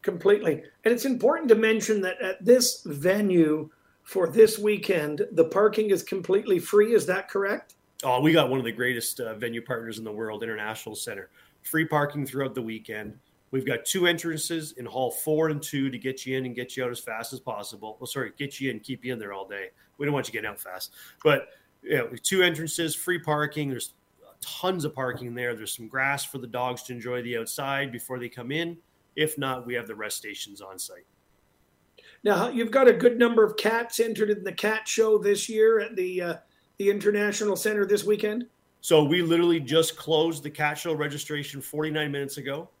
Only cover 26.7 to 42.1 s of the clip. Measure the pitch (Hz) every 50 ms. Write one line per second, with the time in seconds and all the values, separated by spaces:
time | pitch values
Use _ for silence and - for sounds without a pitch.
26.7 | 123 120 - - 127 120 110 123 123 123 120 120 120 113 113 110 - - 143 139
27.7 | 139 139 139 135 117 117 - - 131 127 120 120 - 123 120 123 143 160 170 170
28.7 | 170 165 _ _ _ _ _ _ _ - 156 151 151 143 139 135 131 127 120 120
29.7 | 123 120 117 107 110 104 107 104 - - - 107 101 - - 104 101 101 101 95
30.7 | 95 92 - - 95 90 90 _ _ _ _ _ _ _ _ _ _ _ _ _
31.7 | _ _ _ _ _ - _ - - _ - 208 202 175 - 247 247 233 233 220
32.7 | - 269 269 247 214 175 - 247 240 233 240 233 233 226 214 208 214 - - 214
33.7 | 226 233 233 240 - - 226 226 220 - 214 208 208 190 180 196 - - - 214
34.7 | 220 220 214 - - 226 220 220 214 208 180 202 202 196 - - 220 214 220 220
35.7 | 226 220 202 - 240 190 185 180 180 180 175 175 165 - _ _ _ _ _ _
36.7 | _ _ 202 202 202 208 - 208 208 208 208 208 202 - 214 208 190 175 - 214
37.7 | 214 208 202 185 208 208 208 196 214 202 - 208 214 240 240 - _ _ _ _
38.7 | _ _ - - 170 156 151 139 160 180 175 160 165 170 175 175 170 165 139 120
39.7 | 147 165 165 160 - - - 147 147 151 160 165 165 143 139 147 143 - 151 147
40.7 | 151 151 - 170 156 147 147 143 139 147 - - 151 147 143 143 - 139 127 -
41.7 | - 151 156 156 151 156 151 147